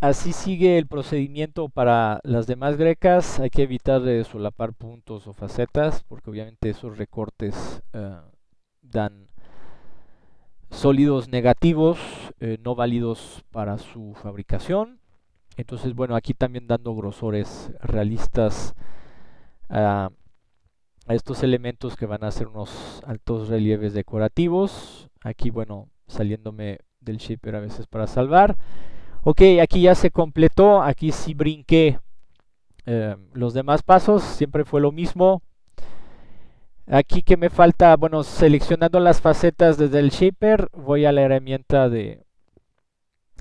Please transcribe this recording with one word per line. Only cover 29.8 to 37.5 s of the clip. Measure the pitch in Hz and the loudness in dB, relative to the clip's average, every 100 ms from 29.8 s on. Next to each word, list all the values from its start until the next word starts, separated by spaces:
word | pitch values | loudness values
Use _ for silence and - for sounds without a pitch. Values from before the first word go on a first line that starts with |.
ya | 180 180 | 6 6
se | 180 | 4
completó. | - 156 160 160 - 202 196 | 2 -2 4 4 6 6 6
Aquí | 143 - 156 | 4 0 -2
sí | - 160 | -2 -4
brinqué, | 147 156 151 - 160 156 131 - - - _ _ _ _ _ | -2 -4 -4 2 4 6 2 -4 -14 -18 _ _ _ _ _
eh, | - 117 107 98 95 | -6 -4 -4 -8 -12
los | 131 120 | -8 -6
demás | 127 135 147 | -4 -2 0
pasos. | - 185 214 208 | 4 4 6 2
Siempre | - - 143 151 | 0 -4 -2 -2
fue | 147 147 | -2 0
lo | 143 | 0
mismo. | 156 175 175 185 185 - _ _ - - - - - - - - _ - - - | -2 -4 2 2 2 -4 _ _ -8 -6 -6 -8 -14 -18 -16 -18 _ -20 -20 0
Aquí | 139 - 180 | 0 4 6
que | - 175 | 6 6
me | 170 | 4